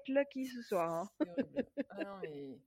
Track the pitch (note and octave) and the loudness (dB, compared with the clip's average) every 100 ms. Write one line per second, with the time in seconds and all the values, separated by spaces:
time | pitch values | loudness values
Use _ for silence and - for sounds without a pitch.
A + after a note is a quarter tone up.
0 | C#4 C4+ C#4+ C4 C4 B3 A#3 F#3+ E3 E3 | 8 4 4 0 -6 -6 0 2 4 0
1 | F#3+ - - F3 F#3 C#4 A#3+ - - G3 | -2 0 0 2 0 0 0 -2 -4 -6
2 | D#4+ - - - - - | -6 -6 -6 -6 -8 -10